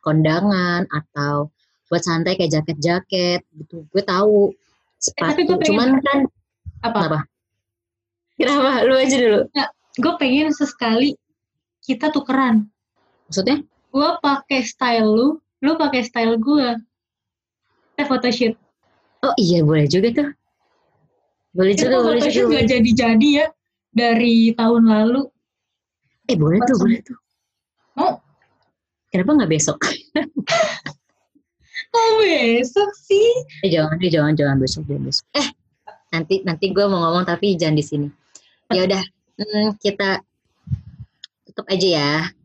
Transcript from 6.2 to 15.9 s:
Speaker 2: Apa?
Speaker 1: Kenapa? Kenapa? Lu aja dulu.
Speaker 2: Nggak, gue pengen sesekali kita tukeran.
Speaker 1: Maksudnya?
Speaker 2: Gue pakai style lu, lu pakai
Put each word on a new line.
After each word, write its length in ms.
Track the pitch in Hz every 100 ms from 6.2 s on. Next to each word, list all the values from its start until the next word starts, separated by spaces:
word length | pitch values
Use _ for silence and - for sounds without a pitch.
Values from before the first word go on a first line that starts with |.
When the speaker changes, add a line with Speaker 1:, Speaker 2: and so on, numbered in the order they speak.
| 269 _ _ _ - -
Speaker 2:
Apa? 180 | 233 220
Speaker 1:
Kenapa? 200 | 160 156 - _ _ _ _ _ _ _ _ _ _ -
Kenapa? 340 | 277 285 262 262
Lu 100 | 226 262
aja 200 | 254 262
dulu. 240 | 240 208 -
Speaker 2:
Nggak, 220 | 285 - _ _ -
gue 180 | 269 339
pengen 280 | 269 269 311
sesekali 580 | 294 277 - 233 226 277 - _ _ _ _ _ _
kita 320 | - 233 302
tukeran. 560 | 302 277 269 262 220 208 _ _ _ _ _ _
Speaker 1:
Maksudnya? 380 | 165 196 302 - _ _
Speaker 2:
Gue 220 | 269 302 339
pakai 400 | 294 269 - 254
style 460 | 220 - 254 233 220
lu, 200 | 220 269 311 _ _
lu 100 | 277 320
pakai 240 | 302